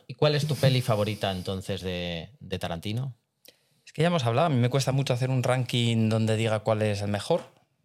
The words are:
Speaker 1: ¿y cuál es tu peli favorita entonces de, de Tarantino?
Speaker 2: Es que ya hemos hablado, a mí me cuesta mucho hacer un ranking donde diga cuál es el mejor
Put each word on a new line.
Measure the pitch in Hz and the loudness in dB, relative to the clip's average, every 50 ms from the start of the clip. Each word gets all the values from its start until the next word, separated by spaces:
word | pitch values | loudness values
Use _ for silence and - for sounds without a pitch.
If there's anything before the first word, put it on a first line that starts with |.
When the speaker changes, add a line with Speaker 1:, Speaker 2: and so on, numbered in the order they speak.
| _ | _
Speaker 1:
¿y | - 131 | -18 -2
cuál | - 151 151 147 | 2 2 2 2
es | 139 143 | 2 0
tu | 151 131 | -2 0
peli | - - 131 127 127 | 2 4 4 4 4
favorita | - - 110 104 104 107 104 - - 98 | 2 2 2 2 2 0 -2 -2 -2 -2
entonces | 92 92 87 104 95 92 92 - 98 92 | -2 -4 -4 -4 -6 -6 -4 -6 -6 -4
de, | 90 92 90 87 87 87 85 82 80 98 - _ | -4 -4 -4 -4 -4 -4 -6 -6 -8 -12 -16 _
de | 98 92 - - | -12 -10 -8 -8
Tarantino? | - 87 85 85 - 104 107 120 139 135 - - _ _ _ _ _ - _ _ _ _ _ _ _ | -6 -6 -8 -6 -6 -6 -4 -4 -6 -6 -10 -14 _ _ _ _ _ -20 _ _ _ _ _ _ _
Speaker 2:
Es | - - | -10 -2
que | - | 0
ya | 156 175 | 0 2
hemos | 175 156 117 | 2 2 0
hablado, | 117 113 135 170 | 2 2 2 2
a | 170 | 2
mí | 139 | 2
me | 120 120 123 | 2 2 2
cuesta | 131 139 - 135 | 2 0 0 0
mucho | 131 139 135 - 123 | 0 0 0 0 0
hacer | 117 127 127 | 0 0 0
un | 135 123 | 0 0
ranking | 120 123 127 131 120 - - 120 117 117 117 113 110 110 | 0 2 0 0 0 0 0 0 2 2 2 2 2 2
donde | 113 110 110 110 110 | 2 2 2 2 2
diga | 107 113 110 110 107 | 0 2 0 0 0
cuál | - 110 110 107 | 0 0 2 2
es | 107 107 101 98 | 2 0 0 -2
el | 104 101 | -2 -2
mejor | 104 101 - - 165 185 - - _ _ _ _ _ _ | -4 -4 -2 -2 -2 -2 -2 -8 _ _ _ _ _ _